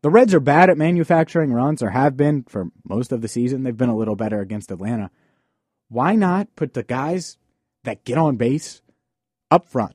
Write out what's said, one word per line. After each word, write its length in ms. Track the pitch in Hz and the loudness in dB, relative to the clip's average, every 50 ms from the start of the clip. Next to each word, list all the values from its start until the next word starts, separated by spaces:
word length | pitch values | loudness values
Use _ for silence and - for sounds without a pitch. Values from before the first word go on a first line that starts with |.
The 80 | - 147 | 0 4
Reds 240 | 165 226 254 226 190 | 6 6 6 6 4
are 60 | 160 | 2
bad 300 | 135 147 143 156 180 190 | 4 4 6 6 6 6
at 80 | 180 143 | 4 2
manufacturing 720 | 156 165 175 175 160 - 175 165 160 - - 170 160 143 120 | 2 0 2 0 2 2 2 2 2 0 0 -2 0 0 0
runs, 300 | 117 127 143 156 - 123 | 0 0 0 -2 -2 -4
or 80 | 104 | -2
have 260 | 92 127 135 147 135 | 0 2 0 0 2
been 260 | 127 143 147 151 143 120 | 2 0 0 0 -2 -4
for 240 | _ - 104 92 82 _ _ _ | _ -8 -8 -8 -8 _ _ _
most 280 | - 95 107 123 - 131 | -6 -4 -4 -4 -4 -4
of 80 | 120 | -6
the 80 | 113 107 | -6 -6
season. 340 | - 123 120 123 135 131 131 | -4 -2 -2 -2 -2 -4 -4
They've 140 | 127 120 | -6 -4
been 140 | 110 127 123 | -2 -2 0
a 60 | 113 | 0
little 200 | 110 113 107 107 | -2 -2 -4 -4
better 240 | 98 117 107 107 104 | -4 -4 -4 -4 -6
against 300 | 101 95 107 104 98 - | -6 -6 -10 -12 -10 -12
Atlanta. 400 | 98 85 95 107 120 113 101 92 _ _ _ _ _ _ _ _ _ _ _ _ _ _ _ _ | -12 -10 -6 -6 -6 -6 -8 -10 _ _ _ _ _ _ _ _ _ _ _ _ _ _ _ _
Why 240 | 113 120 127 170 208 | -6 -2 -2 0 2
not 420 | 220 202 180 180 190 208 - _ | 2 2 2 0 -2 -4 -6 _
put 160 | - 160 131 _ | -8 -8 -6 _
the 100 | 127 113 | -10 -8
guys 540 | _ 123 127 135 151 175 185 165 - - _ _ _ _ _ _ _ _ _ _ | _ -6 -6 -4 -4 -6 -6 -8 -10 -18 _ _ _ _ _ _ _ _ _ _
that 180 | 123 110 - _ | -12 -12 -12 _
get 120 | - 120 | -4 0
on 200 | 156 160 156 135 | 0 2 0 0
base 440 | 110 120 120 135 156 - - - - _ _ _ _ _ _ _ _ _ _ _ _ _ _ | 0 0 -2 -2 -2 -6 -10 -20 -20 _ _ _ _ _ _ _ _ _ _ _ _ _ _
up 180 | 156 175 - _ | 2 2 2 _
front? 260 | _ 131 107 - - | _ -4 -4 -4 -8